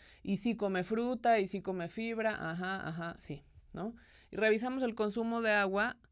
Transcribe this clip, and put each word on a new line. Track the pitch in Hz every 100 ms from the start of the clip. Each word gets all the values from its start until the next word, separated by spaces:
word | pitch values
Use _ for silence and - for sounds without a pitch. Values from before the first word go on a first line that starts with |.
| - -
y | - 196
sí | 240 220
come | 202 185
fruta, | 180 220 240 254 233 226
y | 196
sí | 196
come | 190 185 170
fibra", | 220 226 226 220 208 160
ajá, | 170 180 190 -
ajá, | 165 170 170
sí, | - 143 - - -
¿no? | - 202 233 - - -
Y | 190
revisamos | 220 214 247 262
el | 247
consumo | 220 214 220 226 233
de | 226
agua, | 208 196 196 226 - _